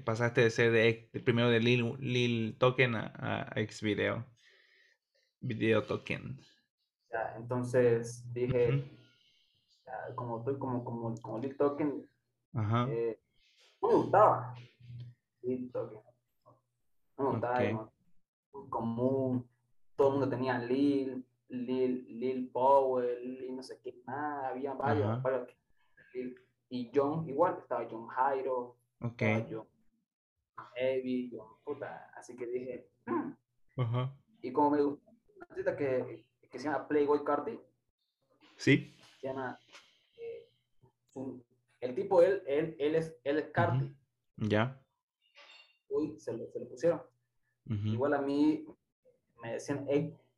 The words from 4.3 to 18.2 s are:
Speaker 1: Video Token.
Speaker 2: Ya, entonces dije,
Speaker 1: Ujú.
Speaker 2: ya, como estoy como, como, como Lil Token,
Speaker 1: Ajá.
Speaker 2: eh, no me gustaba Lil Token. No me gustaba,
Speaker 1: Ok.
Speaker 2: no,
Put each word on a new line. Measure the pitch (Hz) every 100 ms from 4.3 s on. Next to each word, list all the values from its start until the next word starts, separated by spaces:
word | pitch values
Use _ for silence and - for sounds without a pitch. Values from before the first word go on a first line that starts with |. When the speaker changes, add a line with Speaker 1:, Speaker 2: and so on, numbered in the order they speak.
| _ _ _ _ _ _ _ _ _ _ _
Speaker 1:
Video | 127 110 110 107
Token. | 107 107 - - - 131 - _ _ _ _ _ _
Speaker 2:
Ya, | 113 110 117
entonces | 120 123 123 127 120 113 117 - -
dije, | 123 123 123 120
Speaker 1:
Ujú. | 139 - - - _ _ _ _ _ _ _ -
Speaker 2:
ya, | 104 - 120
como | 120 117
estoy | 123 135
como, | 135 123
como, | 120 117 113 113
como | - 110
Lil | 131 -
Token, | 143 143 151 - - _ _ _ _
Speaker 1:
Ajá. | 117 104 117 123
Speaker 2:
eh, | 117 117 110 _ _ _ _ _ -
no | 440
me | 403
gustaba | - 190 - - - - - _ - - - - _ _
Lil | 123 127 127
Token. | 123 113 107 - _ _ _ _ _ _ _ _ _ _ -
No |
me | 139
gustaba, | 117 120 123
Speaker 1:
Ok. | 120
Speaker 2:
no, | 113 - _ _ -